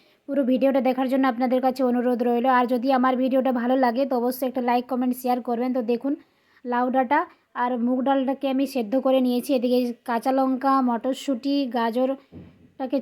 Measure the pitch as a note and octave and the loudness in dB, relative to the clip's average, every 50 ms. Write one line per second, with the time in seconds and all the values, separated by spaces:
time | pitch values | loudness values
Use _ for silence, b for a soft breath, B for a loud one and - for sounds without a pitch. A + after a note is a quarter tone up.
0 | B B B B B - C#4 C#4+ B3+ A#3+ B3+ A#3+ C4+ C4+ B3+ C4+ A#3+ C4 B3 C4 | B B B B B -4 -2 0 2 2 2 2 2 2 2 2 2 0 0 0
1 | C4+ A#3+ C4+ C4+ C4+ C4 A#3 A#3 C4 A#3+ B3+ B3+ C4 C4 B3+ C#4 C4 B3 A#3+ B3 | 0 0 0 2 2 0 0 0 0 0 0 2 0 0 0 0 0 0 0 0
2 | A#3 B3 B3 A3 A#3+ A#3+ A#3+ A#3+ A#3+ C4 B3+ B3 B3 A#3 B3+ A#3 A#3 C4+ C4 B3 | 0 0 0 0 0 0 0 2 2 2 4 4 2 2 0 0 0 2 2 2
3 | B3+ C4 B3+ B3 C4 B3+ C4+ C4 A#3+ C4+ B3 A#3+ A#3 B3 C4 C4+ B3+ A#3+ A3+ C4 | 2 2 2 2 0 2 2 2 2 2 0 0 0 0 2 2 2 2 2 0
4 | C#4 B3+ C4 A#3+ A#3 B3+ B3 - C4+ B3 B3+ C4 A#3+ B3 A#3+ B3 B3 - C4 B3 | -2 0 0 -2 -2 -2 -2 -4 -4 -4 -4 -2 0 0 0 0 0 -2 -2 -2
5 | C4 B3 B3 - - B3 B3 B3 A#3 B3 A#3 A3+ B3+ B3+ B3 B3+ A3 A#3 A#3+ A#3 | 0 -2 -2 -2 -2 -2 -2 -2 -2 -4 -2 -2 -2 -2 -2 -2 0 -2 -2 -2
6 | - C#4 D4+ E4 b b b b b b b b b B3 A#3+ A#3+ B3+ B3+ B3+ C4 | -2 -4 -4 -4 b b b b b b b b b -4 -2 0 0 0 2 0
7 | B3+ A3+ C#4+ D#4+ F4+ - b b b b - B3 B3 B3 B3+ A3+ A#3 B3 B3+ C4+ | 2 2 2 0 0 -2 b b b b -6 -4 -2 -2 -2 0 0 0 0 0
8 | B3 C#4 C4+ C#4 B3+ C4+ C4+ C4+ C#4 C4+ C4 C4 C#4 C4+ - A#3+ A3 G3+ C4 C4 | 0 0 0 0 0 -2 -2 -2 -2 -2 0 0 -2 -2 -2 -4 -4 0 -2 0
9 | C4 C4 B3+ C4 B3+ B3 B3 B3 B3 - C#4 A#3+ A#3 B3 B3 B3+ B3 A#3+ A#3 _ | 2 2 2 2 2 2 0 -2 -2 0 -2 0 0 2 2 2 0 -2 -4 _
10 | - B3+ A#3 A#3 A#3 C4 C4 C4+ C4 C4 C4 B3 C#4 C4+ C4+ C4+ B3+ B3 A#3 A3+ | -6 -4 -4 -2 0 0 0 2 2 0 0 0 0 2 2 2 2 0 0 -2
11 | - B3+ C4+ - - C#4+ C4 A3+ - C#4 C#4 C#4+ C#4 A#3+ A3+ A#3 A3+ A#3 A3 B3 | -2 -4 -4 -4 -4 -4 -4 -2 -2 -2 0 0 -2 -2 -2 -2 -2 0 0 0
12 | C4 C4 C4+ C4+ - _ - - - - - _ - - _ - C4 B3+ C#4+ C4 | 0 -2 -2 -6 -10 _ -20 -20 -20 -20 -20 _ -20 -18 _ -10 -6 -2 -2 -2